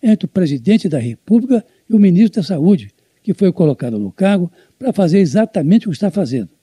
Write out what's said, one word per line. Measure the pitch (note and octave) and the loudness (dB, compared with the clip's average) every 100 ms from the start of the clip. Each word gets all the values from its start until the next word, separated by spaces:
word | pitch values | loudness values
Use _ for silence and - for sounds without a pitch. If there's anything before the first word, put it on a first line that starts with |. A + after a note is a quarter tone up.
entre | A#3+ G#3+ - | 2 0 0
o | |
presidente | - E3+ C#3 A#2 G#3+ F#3+ | -2 -2 -2 0 0 0
da | C#3+ | -4
República | A#2 A2+ - A3+ B3 A#3+ - _ _ | -6 -10 0 0 2 -2 -4 _ _
e | |
o | A3 | 2
ministro | G3+ F3 A3 - | 4 4 2 0
da | D#3+ | -4
Saúde, | E3+ D#3+ G3 G2+ _ _ _ | -2 2 0 -2 _ _ _
que | - F#3 | -8 -2
foi | G3 | 0
colocado | F3 D#3+ C3+ B2+ A2 | 2 0 0 -6 -6
no | G#2 | -8
cargo | - F#3+ G3+ F3 _ _ _ | -2 0 0 -2 _ _ _
para | B3+ | -6
fazer | G#3 F3+ F#3+ | -2 0 2
exatamente | F3+ D3+ A3+ G3 D#3 A3 A3+ | 2 0 -2 -2 2 2 0
o | |
que | D3+ | -4
está | G3+ | -4
fazendo. | F#3+ E3 B2+ G2 _ | -4 -4 -6 -8 _